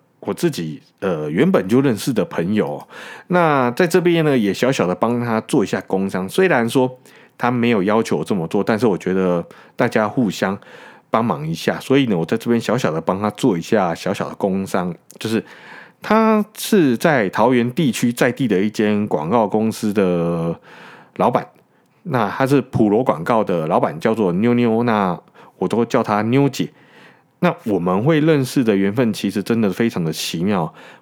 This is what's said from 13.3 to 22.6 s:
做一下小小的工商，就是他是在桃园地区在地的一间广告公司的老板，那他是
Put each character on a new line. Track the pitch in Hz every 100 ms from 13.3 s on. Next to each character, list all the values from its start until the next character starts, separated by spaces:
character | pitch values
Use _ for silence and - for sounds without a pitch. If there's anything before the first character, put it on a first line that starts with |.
做 | - 131 85
一 |
下 | - 110 87
小 | 85 90
小 | 98 82
的 | -
工 | 101 95 95
商， | 98 90 - _ -
就 | 110
是 | 110 - - - - - _
他 | - 220 220 214 202 -
是 | - 208 143 113
在 | 170 139 95
桃 | - 117
园 | 123 120
地 | 127 147
区 | - 120
在 | 117 131
地 | 120 123
的 | 92
一 | 104
间 | 110 107 104 104
广 | 76 78
告 | 117 101
公 | 107 110
司 | - 110
的 | 104 95 87 85 85 82 - - - - - - -
老 | 104
板， | 123 - _ _ _ _ _
那 | 180 127 101
他 | - 131
是 | 143